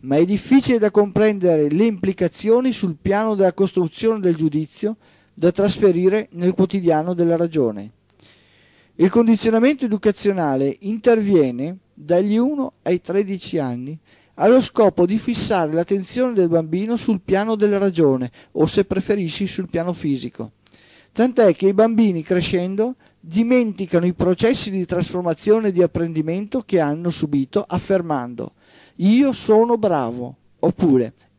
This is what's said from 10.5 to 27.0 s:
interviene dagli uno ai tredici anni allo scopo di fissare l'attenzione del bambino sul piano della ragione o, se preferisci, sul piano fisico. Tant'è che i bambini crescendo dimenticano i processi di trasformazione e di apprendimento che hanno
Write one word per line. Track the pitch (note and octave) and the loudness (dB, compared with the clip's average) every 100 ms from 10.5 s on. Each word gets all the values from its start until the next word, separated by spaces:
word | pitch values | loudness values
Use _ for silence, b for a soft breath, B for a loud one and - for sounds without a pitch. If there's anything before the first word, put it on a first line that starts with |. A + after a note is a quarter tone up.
| C3+ C#3 - | 0 -2 -4
interviene | G3 A3 B3 A3+ G3+ F#3 C3+ B2 D3 F#3 _ | -8 -2 2 2 4 2 2 -2 -8 -10 _
dagli | - D3 F3 G3+ A3 | -18 -2 0 2 0
uno | B3+ D4 C4 - | 0 -2 -6 -8
ai | - F3+ | -4 -4
tredici | - F#3+ G3+ F#3+ - E3 | -2 -2 -2 -6 -6 -4
anni | C3+ B2 C3 D#3 b b b | -4 -6 -10 -14 b b b
allo | - F3+ B3+ | -2 4 4
scopo | G#3+ - G#3 - F3 | 2 2 2 4 0
di | G#3+ | 0
fissare | - A#3 - G3 D#3 | -4 -6 -2 -2 0
l'attenzione | D#3+ E3+ G3 F3+ B3 B3+ | -2 -2 -4 -4 -4 -2
del | A3+ F3 | 0 2
bambino | E3 D#3+ E3+ G#3+ A#3 | 0 0 -4 -2 -4
sul | - G3+ | -2 -2
piano | - F#3+ G#3+ A3 | 0 -2 0 0
della | G#3 G3+ | 0 2
ragione | G3 E3+ D3+ C3 B2 b b | 0 2 2 2 -4 b b
o, | - D#3 | -2 0
se | - | 0
preferisci, | F#3+ G3 - G#3 E3+ - G3 | -2 -4 -2 -2 -4 -4 -6
sul | - F#3 | -6 -6
piano | E3+ E3+ | -4 -4
fisico. | E3+ D3+ C3+ A#2+ - A2+ - b b b b b | -4 -4 -4 -6 -12 -14 -16 b b b b b
Tant'è | - B3 B3 G#3+ E3+ | -2 0 4 4 4
che | F#3+ | 2
i | |
bambini | G3 A3+ A3+ A3 F3 | 4 2 4 2 0
crescendo | D3+ F3+ E3+ F#3 F3+ G3 A3+ B3+ b b | -2 -2 0 -2 -2 -2 -4 -6 b b
dimenticano | E3 E3+ A#3 B3+ A#3 F3+ F#3+ F3 F3 | -6 -2 2 2 2 -4 -2 0 0
i | |
processi | F3 F3+ F3+ A3+ C4 - | 0 0 2 0 0 -4
di | F#3+ F3+ | -6 -4
trasformazione | F3 F3+ F3+ F3+ D#3+ - G#3+ G#3+ | -4 -4 -4 -4 -2 2 2 2
e | |
di | F3+ | 2
apprendimento | F3 F3 E3 D#3+ D#3 F3+ G#3 C4 | 0 0 -4 -4 -4 -4 -4 -6
che | - F#3 | -2 0
hanno | D3 D3+ | 0 -2